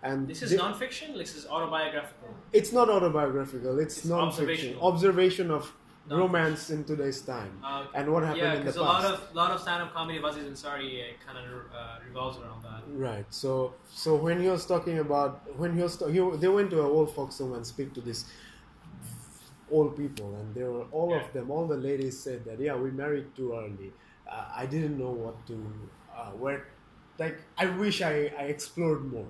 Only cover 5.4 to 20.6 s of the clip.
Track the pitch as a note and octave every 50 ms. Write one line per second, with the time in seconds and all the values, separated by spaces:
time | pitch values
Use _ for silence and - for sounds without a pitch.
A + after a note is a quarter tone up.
5.4 | F#3 E3+ D#3 D3 C#3 - - - - - - - - - C#3+ E3 F#3 F#3 E3+ E3+
6.4 | D#3+ D#3 D#3 D#3 - - D#3+ D3+ D3 C#3+ D3+ D3 C#3 C#3 C3 - - - B2+ A#2+
7.4 | G#2+ F#2+ F#2+ - - C3+ C#3 C#3 C#3+ C#3+ - - C#3+ D3 D#3 E3+ D#3 D#3 D3+ E3
8.4 | E3 D3+ D#3 C#3+ C#3 C3+ - E3+ E3+ C#3+ F3 F3+ F#3 G3 F#3 - - - - E3
9.4 | E3+ F3+ F#3 F#3 - F3+ F3 F3 F3 E3 - E3+ D#3+ E3 D#3+ D#3+ D3 D3+ D3 D3
10.4 | C#3+ C#3+ C3+ C3 - D3 C#3+ C#3 C3+ C3+ B2+ B2 A#2+ A#2+ A#2+ - - - C3 B2+
11.4 | B2 B2 B2 B2 - - - A#2+ A#2 A2+ A#2 A#2 A#2 B2 B2 B2+ C3 C3 B2+ B2
12.4 | A#2+ A#2 A2+ A2+ A2 A2+ A2 A2 A2 D3+ C#3+ C#3 C3+ B2 A2 G#2 G2+ - - -
13.4 | - C3+ C3 C3 B2+ B2+ - - - - - - - D#3+ D#3 D3 D3+ E3 E3+ F3
14.4 | F3+ F#3 F#3 E3+ F3 - F3+ E3+ E3+ F3 E3+ D#3+ D3+ C#3+ C#3+ C#3+ C#3+ C#3 C#3 -
15.4 | - - - C3 E3 F3 E3+ E3+ F3 F3 E3+ - F3 D3+ D3+ F#3 F#3 F#3 F3 D3+
16.4 | D#3+ F#3 G3 G3+ G3+ F#3+ F3+ D#3+ D3 C#3+ C#3+ D#3 D#3 D3+ - - C3+ C3+ - -
17.4 | C#3 C3 B2+ A#2 A#2 A2+ - - C#3 C3+ - B2+ A#2 A#2+ A2+ - - - - -
18.4 | - - - - - - - - - - - - - - - - - - - -
19.4 | - - - - - - D3 D#3 D3+ C#3 - D3 D3 C#3 C#3 - G#2 G2+ G2+ G#2
20.4 | G#2+ A2 G#2+ B2